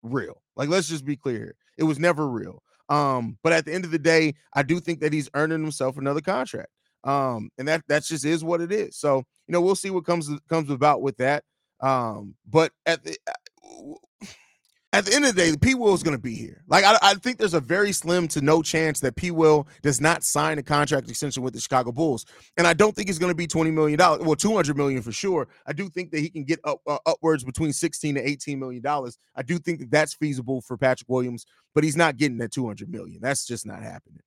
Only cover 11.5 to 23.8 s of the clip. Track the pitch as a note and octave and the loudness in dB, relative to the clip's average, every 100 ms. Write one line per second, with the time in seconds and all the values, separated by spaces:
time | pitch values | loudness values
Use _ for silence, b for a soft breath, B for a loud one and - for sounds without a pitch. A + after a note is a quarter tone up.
11.5 | _ _ _ C3 C3 A#2 G#2 G2+ - - | _ _ _ 0 0 -2 -8 -14 -20 0
12.5 | D3+ D#3+ _ - E3 E2 D#2+ - - - | 2 2 _ -4 -2 -4 -12 -10 -12 -14
13.5 | _ G1+ A#1 E3 - _ _ B B B | _ -20 -18 -16 -18 _ _ B B B
14.5 | B _ _ _ G3+ G3+ C4 C#4+ F#3 E3 | B _ _ _ 0 2 4 4 4 2
15.5 | D3+ B3 C4 A3 F#3 D#3+ C3+ A#2+ A2+ A2 | 4 2 4 4 4 2 -2 -6 -10 -12
16.5 | - - E3 G3 A3 G3 G3+ B3 A#3 G#3+ | -16 2 6 8 8 6 4 -2 0 2
17.5 | D#3+ B2 F3+ G3+ F#3+ D#3+ F3+ E3 - C#3 | 0 0 0 2 0 0 0 0 0 4
18.5 | D#3+ D#3 D#3+ D#3+ D3 C3 - F3+ E3 D#3+ | 4 4 0 0 0 -4 -2 -4 4 6
19.5 | D3+ C#3+ b D3 B2+ D3+ D#3+ - D3 D#3 | 6 2 b 0 2 2 2 0 0 0
20.5 | D3+ C3 D3 C#3+ C#3+ - A#2 D3 C3 B2+ | -2 0 0 2 0 -2 -6 -6 -4 -6
21.5 | A#2 - C3+ B2 B2 E3 A#2+ - b b | -8 0 0 0 -2 0 0 -6 b b
22.5 | - E3+ E3 G#3+ G#3 G3 E3 F3+ E3+ E3+ | 2 4 6 4 2 -4 -2 0 0 -2
23.5 | E3 D#3+ D#3 | 0 2 2